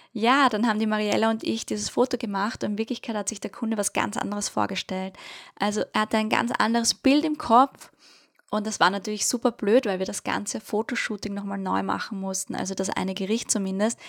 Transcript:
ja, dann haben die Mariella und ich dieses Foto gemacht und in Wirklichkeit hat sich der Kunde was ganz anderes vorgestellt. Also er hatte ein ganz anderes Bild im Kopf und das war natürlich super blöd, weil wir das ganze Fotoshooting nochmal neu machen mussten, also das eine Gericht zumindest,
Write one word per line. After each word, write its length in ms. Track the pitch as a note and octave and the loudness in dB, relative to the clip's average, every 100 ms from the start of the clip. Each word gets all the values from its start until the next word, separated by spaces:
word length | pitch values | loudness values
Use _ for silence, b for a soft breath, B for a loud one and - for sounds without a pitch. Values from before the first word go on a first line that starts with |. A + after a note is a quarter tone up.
| B | B
ja, 360 | G#3 A3+ C4+ C4 | 0 4 6 4
dann 180 | G#3 A#3 | 4 2
haben 140 | G#3+ | 2
die 60 | A3 | 0
Mariella 440 | G#3+ G#3+ G#3+ A3 | 0 0 2 2
und 140 | A3 | 0
ich 220 | - A3+ - | -2 -4 -4
dieses 220 | G#3+ G3+ | -4 -2
Foto 300 | - B3 A#3 | 0 0 0
gemacht 460 | G#3 G3 G#3 - | -2 -2 -2 -2
und 80 | A3 | -4
in 60 | G#3 | -2
Wirklichkeit 360 | A3 A#3+ - | -4 -6 -6
hat 140 | G#3+ G3 | -6 -6
sich 120 | G3+ | -6
der 120 | G3+ | -8
Kunde 240 | - A3 A3 | -4 -4 -2
was 160 | G3+ | 0
ganz 240 | - G#3+ - | 0 0 0
anderes 320 | G3 G#3 G#3 | -4 -4 -4
vorgestellt. 640 | A3+ G3+ F#3+ - F#3 F#3+ F#3 B B B B | -2 -2 -2 -6 -6 -6 -10 B B B B
Also 280 | G#3 G#3+ - | -2 0 0
er 80 | G#3+ | 0
hatte 160 | G#3+ A3 | 2 2
ein 140 | G#3+ | 2
ganz 200 | A3+ A#3 | 2 2
anderes 440 | - G#3+ A#3 A#3 | 2 2 2 2
Bild 300 | - C4+ C#4+ | 2 4 6
im 140 | D#4 D4+ | 4 0
Kopf 540 | - A#3 C4+ - - _ b b b b _ | 4 6 6 2 -20 _ b b b b _
und 160 | G#3+ G#3+ | -4 -2
das 140 | G#3 | 2
war 100 | F3+ | 2
natürlich 380 | G3 G3 G#3+ - | 2 -2 -4 -2
super 240 | A#3+ A#3+ | 0 0
blöd, 340 | A3+ G3+ A#3+ A#3 | 0 4 4 4
weil 140 | F#3 | 0
wir 60 | F#3+ | -2
das 180 | G#3 | -4
ganze 360 | - G3 G3+ A3+ | -4 -4 -4 -8
Fotoshooting 760 | - G#3 A3 A#3+ - G#3 G3+ | -4 -2 -2 -4 -4 -6 -6
nochmal 240 | G3+ G3+ G3 | -6 -6 -4
neu 260 | F#3+ F#3+ | -2 0
machen 340 | F#3+ G3 - G3 | 0 -2 -4 -6
mussten, 380 | F#3+ F#3+ - F#3 | -4 -4 -6 -6
also 180 | F#3 | -4
das 160 | G3 F#3+ | -2 -4
eine 240 | - F#3 | -2 -2
Gericht 340 | F#3 F#3+ A#3 - | -2 -2 -2 -2
zumindest, 520 | G#3+ F#3+ F#3+ A3 - | -2 -2 0 0 -2